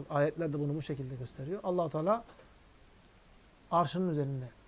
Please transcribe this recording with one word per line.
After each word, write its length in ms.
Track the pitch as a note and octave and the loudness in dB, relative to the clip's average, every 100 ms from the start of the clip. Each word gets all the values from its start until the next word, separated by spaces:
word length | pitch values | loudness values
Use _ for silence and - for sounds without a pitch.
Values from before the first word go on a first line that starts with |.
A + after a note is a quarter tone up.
| C#3 | 2
ayetler 440 | D3 D3 D#3 D#3+ | 2 2 2 -2
de 60 | C#3+ | 0
bunu 160 | C#3+ D3+ | 0 -2
bu 60 | |
şekilde 340 | C#3+ C#3 C3 C3 | -4 -6 -6 -8
gösteriyor. 440 | A#2+ - C#3 G3 | -8 -8 -6 -4
Allah-u 260 | F#3+ F3+ D#3+ | 0 0 0
Teala 340 | D#3 E3+ A3+ - - - - - - - - - - - - - - - | 0 2 0 -2 -20 -20 -20 -20 -20 -20 -20 -20 -20 -20 -20 -20 -20 2
arşının 380 | E3+ D#3+ F3 F#3 | 2 4 2 0
üzerinde. 360 | D3 C#3 C3+ B2 - | 0 0 -2 -6 -14